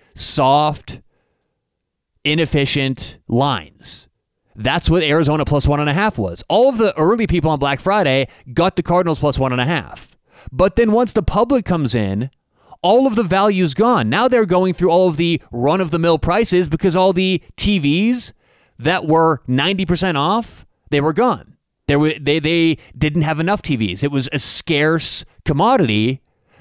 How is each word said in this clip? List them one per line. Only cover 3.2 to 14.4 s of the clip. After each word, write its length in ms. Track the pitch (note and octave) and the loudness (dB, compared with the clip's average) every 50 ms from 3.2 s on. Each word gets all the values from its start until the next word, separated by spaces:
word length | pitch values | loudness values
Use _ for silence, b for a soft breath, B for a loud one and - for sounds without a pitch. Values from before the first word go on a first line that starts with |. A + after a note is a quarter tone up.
| _ - | _ -2
lines. 800 | - A#2 C3+ C#3+ C3 F#2 D#2 - _ _ - - - - - _ _ _ _ _ _ _ _ _ _ | 0 0 0 0 -2 -4 -6 -12 _ _ -14 -14 -14 -14 -16 _ _ _ _ _ _ _ _ _ _
That's 340 | - G#2+ B2+ C#3+ F3 - - | -8 -4 -4 -2 -2 0 0
what 140 | D#3 F#3 D#3+ | 2 2 2
Arizona 420 | D3 C#3+ D#3+ D#3+ C3+ D3+ D#3 C#3+ | 2 2 2 2 2 0 0 0
plus 220 | - D3 C#3+ - - | 0 0 0 0 0
one 120 | D3 D3 | 0 0
and 100 | D3 D3 | 0 0
a 40 | C#3+ | 0
half 240 | F3 G#3 A3 - - | 0 0 -2 -2 -4
was. 260 | G#2 F#2 E2+ - - - | -4 -6 -6 -8 -6 -2
All 220 | D#3+ G#3 B3 C4+ | 2 2 4 4
of 80 | C4+ G#3+ | 2 2
the 180 | A3 G3+ - | 0 0 0
early 300 | - D#3 E3+ A3+ A#3 A3+ | 0 2 2 2 2 0
people 240 | D#3+ E3 F3+ C#3+ D#3+ | 0 0 0 0 0
on 100 | D#3 C#3 | 0 0
Black 200 | C#3 C#3 C#3 C#3 | 0 -2 -2 -2
Friday 480 | - F#3 G3 G#3 F#3 C#3+ C3 C3+ C3+ b b b b - A#2+ | -2 0 0 2 2 2 0 0 -2 b b b b -6 -2
got 220 | - E3 F#3+ - | 0 0 0 0
the 80 | - E3 | -2 -2
Cardinals 360 | - E3+ F3+ F#3 E3+ D#3 C3+ | 0 0 0 2 0 -2 0
plus 200 | - D3 C3 - | 0 -2 0 0
one 120 | C3 C3 | -2 -2
and 80 | B2 B2 | 0 -2
a 60 | B2 | -2
half. 500 | C#3 F3 D3 F2 B1 - - - - _ _ B B B B B B | -2 -2 -4 -6 -8 -14 -20 -20 -20 _ _ B B B B B B
But 240 | - B2+ F3+ G3 - | -2 0 0 2 2
then 160 | - A#3+ A3 | 2 2 2
once 200 | G#3 A#3 B3 A3 | 2 2 0 0
the 120 | - A3 E3+ | 0 -2 -2
public 420 | - - G3 A#3 A#3+ C#4+ B3+ G3 | 0 0 0 0 2 0 0 0
comes 300 | - F3 E3+ D3 A#2+ - | 0 -2 -2 -2 -2 -2
in, 340 | A#2 G#2+ G2 G2 G2+ B2 C#3 - _ B B B B B B B B | -2 -2 -2 -4 -4 -6 -6 -10 _ B B B B B B B B
all 260 | - F3 G#3 B3 C4+ C4+ | 0 2 4 4 4 2
of 80 | A3 | 0
the 80 | G#3+ A3+ | 0 -2
value's 500 | E3 F3+ F#3+ G3+ G#3+ G3+ F#3 F#3 D#3 C3+ | 0 0 2 2 2 2 2 0 0 0
gone. 360 | D3 A3 A#3+ B3 F#3 A#2+ G#2+ | 0 2 2 2 2 0 0
Now 180 | B2 F#3+ A3+ C4 | 0 0 0 2
they're 180 | B3 A#3+ | 2 2